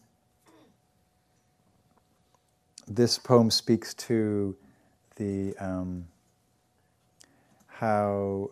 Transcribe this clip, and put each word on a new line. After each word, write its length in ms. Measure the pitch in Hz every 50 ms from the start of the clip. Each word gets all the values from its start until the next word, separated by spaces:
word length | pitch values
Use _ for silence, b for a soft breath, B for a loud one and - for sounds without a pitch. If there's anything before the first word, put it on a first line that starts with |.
| _ _ _ _ _ _ _ _ _ b b b b b b b _ _ _ _ _ _ _ _ _ _ _ _ _ _ _ _ _ _ _ _ _ _ _ _ _ _ _ _ _ _ _ _ _ _ _ _ _ _ - - -
this 320 | - 101 110 120 113 - -
poem 320 | - - 127 117 113 110
speaks 420 | - - - - 113 110 - - -
to 640 | - - - 120 113 110 107 104 101 101 98 95 b b b b b b b b b b _ -
the, 380 | - 104 101 98 98 98 98 98 -
um, 480 | 101 95 92 92 90 92 90 90 87 87 _ _ _ _ _ _ _ _ _ _ _ _ _ _ _ _ _ _ _ _ _ _ b b b b b b b b b
how 840 | b - - 120 110 107 104 104 101 101 101 101 98 98 98 98 -